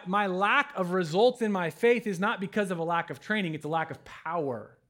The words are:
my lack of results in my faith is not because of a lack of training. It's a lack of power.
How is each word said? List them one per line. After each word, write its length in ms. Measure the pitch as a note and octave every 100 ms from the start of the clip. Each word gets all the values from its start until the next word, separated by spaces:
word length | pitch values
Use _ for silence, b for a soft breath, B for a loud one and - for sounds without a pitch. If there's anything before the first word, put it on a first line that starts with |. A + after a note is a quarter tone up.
my 220 | F3+ G3 G3+
lack 480 | F3+ G3+ C4+ C#4+ F#3+
of 140 | F3
results 500 | F#3 E3 F3+ B3 B3
in 100 | A3
my 200 | G3 E3
faith 360 | - A#3 A#3+ A3+
is 140 | F3
not 220 | G#3 G#3
because 280 | G3 A3 G3
of 80 | E3+
a 40 |
lack 260 | E3 E3+ E3
of 120 | C#3
training. 340 | - G#3+ F3
It's 100 | D3+
a 40 | D3
lack 220 | D#3+ D#3
of 140 | C3
power. 720 | - - D#3+ E3+ C#3 A2+ - - _